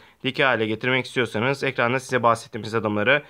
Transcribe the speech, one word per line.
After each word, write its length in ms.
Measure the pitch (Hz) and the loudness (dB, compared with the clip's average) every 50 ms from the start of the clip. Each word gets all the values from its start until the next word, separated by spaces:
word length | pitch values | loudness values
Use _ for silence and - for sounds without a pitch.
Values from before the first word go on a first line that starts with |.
| - - _ _ - | -20 -20 _ _ -6
dikey 220 | 131 127 - 143 | -4 -2 0 2
hale 200 | 131 123 110 113 | 2 2 2 0
getirmek 400 | 107 110 107 - 123 127 127 120 | -2 -2 -2 -2 0 0 0 -2
istiyorsanız 580 | - - 131 120 110 - 107 117 131 139 131 143 | -2 -2 -2 -2 0 0 -2 0 0 -2 -2 -2
ekranda 360 | 135 123 - 123 117 127 131 | -4 0 0 0 0 0 -2
size 240 | - - 131 123 113 | -2 -2 -2 2 4
bahsettiğimiz 520 | 117 113 113 - - - 113 101 107 110 | 4 2 2 -2 -10 -12 -10 -8 -4 -4
adımları 480 | 113 104 107 104 104 104 123 139 147 147 - | -2 0 0 0 2 2 4 2 2 0 -4